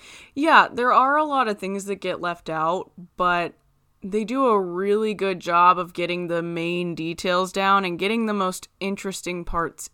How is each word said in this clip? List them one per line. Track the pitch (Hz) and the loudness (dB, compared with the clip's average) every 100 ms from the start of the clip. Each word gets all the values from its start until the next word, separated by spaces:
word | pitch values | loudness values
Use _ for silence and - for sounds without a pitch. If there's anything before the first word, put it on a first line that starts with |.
| - - - | -20 -20 -14
Yeah, | - 320 247 180 | -2 4 6 6
there | - 247 | 2 4
are | 214 262 294 | 4 4 2
a | |
lot | 311 277 226 | 2 0 0
of | 208 | -2
things | 185 196 | -6 -6
that | 196 196 | -6 -8
get | 180 170 | -6 -6
left | 175 170 - | -6 -6 -6
out, | 160 160 180 - - 175 - | -4 -2 -2 -6 -16 -16 -2
but | 180 175 170 - _ _ _ _ | 0 2 0 -6 _ _ _ _
they | 196 208 | -6 -4
do | 214 262 262 | -2 0 4
a | 214 | 4
really | 180 175 196 208 220 | 0 -2 0 0 0
good | 196 190 180 | -2 -2 -2
job | 175 170 175 180 | 0 6 6 6
of | 175 | 0
getting | 180 175 175 175 | -4 -4 -4 -2
the | 170 | -4
main | 170 170 170 175 175 | -4 -4 -4 -4 -4
details | 165 160 170 190 180 185 | -6 -6 -6 -2 0 0
down | 196 196 196 | 0 2 2
and | 185 170 | 2 -2
getting | 196 226 | -2 0
the | 220 | -2
most | 208 185 185 - - | 0 -2 -4 -12 -8
interesting | 196 196 196 185 - 180 | -6 -6 -8 -8 -8 -8
parts | 170 175 165 - - | -6 -4 -4 -6 -18